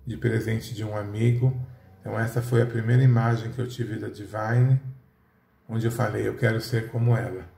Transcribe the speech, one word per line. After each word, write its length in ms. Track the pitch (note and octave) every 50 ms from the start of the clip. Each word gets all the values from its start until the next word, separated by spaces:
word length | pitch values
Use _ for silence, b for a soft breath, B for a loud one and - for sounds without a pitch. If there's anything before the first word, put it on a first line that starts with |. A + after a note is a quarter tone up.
| -
de 100 | A#2+ A2
presente 580 | - - A2+ A2+ A2+ - A2+ A2 A2+ - - A2+
de 80 | G2+
um 140 | G#2+ G#2 G#2
amigo. 580 | G#2 G2+ G2+ G2+ A2 A#2 A#2+ A#2+ A#2+ B2+ C3 C3 - B B B B B B B B
Então 180 | - G#2+ G#2+ G#2+
essa 220 | A2+ A#2 - B2
foi 220 | A#2 - B2 A#2
a 40 | A#2+
primeira 360 | A#2+ - A2+ A2 A2+ B2 B2+
imagem 480 | C3+ B2+ A#2+ A#2 A2+ A2+ A#2 A2+ A2 A2
que 80 | - B2+
eu 100 | - -
tive 280 | - - A#2 G2+ G#2+
da 120 | G#2 G2+ F#2
Divine, 720 | - G#2+ G2+ - G#2+ G#2+ G#2+ A2 A#2+ B2 B2+ C3 C3 C3 - C3 - - _ _ _ b b b b b b b b _ _ -
onde 180 | A2 A2+ A2
eu 60 | A2+
falei, 340 | A2+ - A2+ G#2+ G#2 G#2 G#2+
"Eu 100 | G#2+ -
quero 240 | - - A2+ A2+ A2+
ser 280 | - - A#2+ A2+ A2 -
como 240 | - A#2 A#2 A#2+ A#2+
ela." 300 | A2 G2+ F#2+ F#2 F#2 F2 F2 -